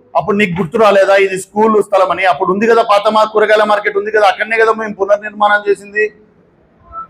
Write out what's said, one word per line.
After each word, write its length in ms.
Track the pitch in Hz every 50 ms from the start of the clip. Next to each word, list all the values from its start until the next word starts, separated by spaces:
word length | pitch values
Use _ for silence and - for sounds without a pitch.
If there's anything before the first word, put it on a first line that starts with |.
| _ _ -
అప్పుడు 220 | - 151 202 202
నీకు 140 | 208 214 180
గుర్తు 260 | 165 185 185 - -
రాలేదా 380 | 220 220 202 196 196 190 190 196
ఇది 260 | 196 196 190 190 185
స్కూల్ 420 | - - - 208 226 220 220 208 196
స్థలం 280 | - 190 185 185 185
అని? 140 | 170 180 190
అప్పుడు 260 | 185 170 185 190 185
ఉంది 160 | 185 202 233
కదా 140 | 226 233 233
పాత 260 | 220 - 202 202 208 220
మా-, 180 | 214 214 214 214 214
కూరగాయల 300 | 214 214 202 214 214 214
మార్కెట్ 340 | 214 208 202 - 208 202
ఉంది 140 | 196 208 214
కదా, 160 | 214 214 208
అక్కడనే 300 | 185 - - 214 220 226
కదా 160 | 226 226 226 220
మేము 200 | 220 220 214 208
పునర్నిర్మాణం 760 | 180 196 196 208 202 208 214 208 208 208 208 208 208 208 202
చేసింది. 420 | 196 190 202 202 202 214 214 208 - _ _ _ _ _ _ _ _ _ _ _ _ _ _ - - - -